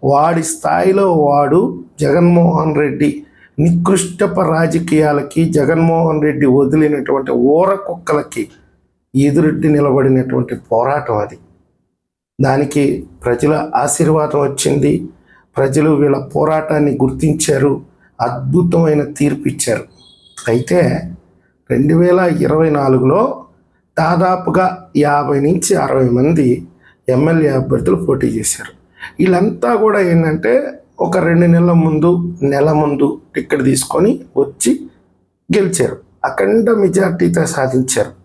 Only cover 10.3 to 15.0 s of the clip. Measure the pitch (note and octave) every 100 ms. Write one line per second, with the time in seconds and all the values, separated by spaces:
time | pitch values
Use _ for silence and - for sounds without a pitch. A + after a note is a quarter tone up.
10.3 | C3 B2 A#2 - A2+ B2 D3 C#3 G#2+ G2+
11.3 | - _ _ _ _ _ _ _ _ _
12.3 | _ C3+ C3+ C#3+ D3 C#3 - - - -
13.3 | A#2+ C#3+ D3+ - - C#3+ - D#3+ D#3 D3+
14.3 | D3+ C#3 C3+ D3 C#3 C#3+ D3+